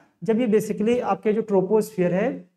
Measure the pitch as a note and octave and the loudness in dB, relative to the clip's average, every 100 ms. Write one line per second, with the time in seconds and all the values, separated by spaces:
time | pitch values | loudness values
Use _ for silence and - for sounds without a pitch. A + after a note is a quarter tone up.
0 | _ - E3+ A3 B3+ G#3+ G#3+ F#3+ G#3+ B3 | _ -12 -2 0 2 0 0 -2 0 0
1 | A3 G3 A3 G#3+ G#3+ G3 F3+ G#3+ G#3+ - | 0 -2 -2 -2 0 0 2 0 0 -2
2 | F3 F3+ A3+ C#4+ - | 0 0 -2 -4 -12